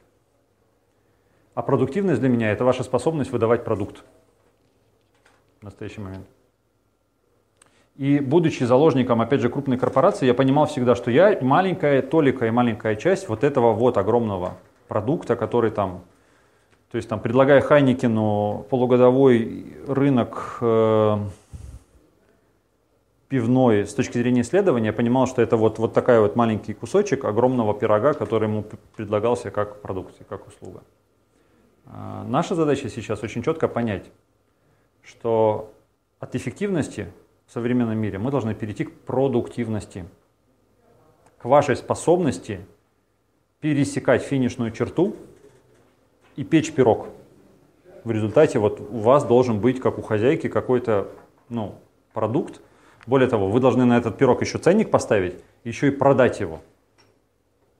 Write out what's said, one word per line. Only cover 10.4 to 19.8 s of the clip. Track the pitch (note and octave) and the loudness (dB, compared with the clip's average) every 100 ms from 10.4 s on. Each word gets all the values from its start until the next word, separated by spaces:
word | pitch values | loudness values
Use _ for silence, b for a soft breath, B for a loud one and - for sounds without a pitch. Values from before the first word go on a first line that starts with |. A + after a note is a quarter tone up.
| C3 C#3+ | 2 2
всегда, | D3 - B2 | 0 0 0
что | A#2 - | 0 2
я | B2 G3+ G3 | 4 4 2
маленькая | B2+ D3+ F#3+ E3+ D3 C#3 | 2 2 0 0 0 0
толика | B2+ E3 C#3 - A2+ | 2 2 2 2 0
и | |
маленькая | A#2 A#2+ A2 A2 G#2+ | 2 0 0 -2 0
часть | E3+ F#3+ - | 0 -2 -4
вот | G#2+ | -2
этого | D3 C#3 A#2 | 0 2 2
вот | G#2+ B2 G#2 | 4 2 2
огромного | F#2+ A#2 A2 F#2+ F2+ F2+ _ _ - | 2 0 0 -4 -6 -10 _ _ -8
продукта, | A#2+ G#2+ E3 - A2+ | -6 -4 -4 -2 -4
который | A2 B2 A2 | -2 0 0
там, | G#2+ F#2+ F2+ - b b b b b b b _ | -2 -6 -6 -18 b b b b b b b _
то | A#2 | -8
есть | - | -6
там, | G#2+ | -6
предлагая | A#2 B2 C3+ C#3 | 0 2 6 6
Хайникину | - D3+ C3 B2 B2 A2 G#2+ G#2 G#2 G2 - | 6 4 4 2 0 0 0 0 -2 -4 -4
полугодовой | C3 B2 B2 B2+ C3 C#3 A#2+ A2+ F#2 F#2 D2 | -2 2 6 6 6 6 4 0 -8 -14 -14